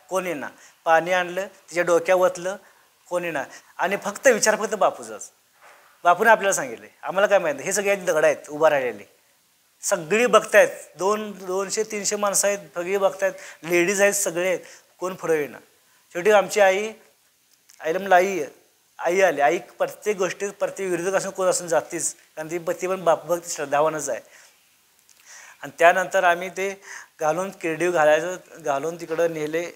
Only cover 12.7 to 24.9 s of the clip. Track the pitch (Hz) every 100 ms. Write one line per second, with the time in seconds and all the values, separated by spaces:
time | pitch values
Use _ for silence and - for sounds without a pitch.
12.7 | 175 175 196 190 185 190 185 - - 156
13.7 | 175 180 202 202 202 190 165 185 175 -
14.7 | - _ _ 185 185 165 156 135 107 -
15.7 | _ _ _ _ 175 180 208 185 208 196
16.7 | 190 214 214 _ _ _ _ _ _ _
17.7 | _ 147 175 196 180 190 185 127 - _
18.7 | _ _ - 165 185 190 143 143 180 -
19.7 | - 175 - 208 190 180 - 202 196 185
20.7 | 185 190 170 180 190 185 190 185 175 175
21.7 | 156 - 170 143 - _ - 156 175 170
22.7 | 170 180 190 165 156 151 175 - - 143
23.7 | 143 156 156 135 113 - - _ _ _
24.7 | _ _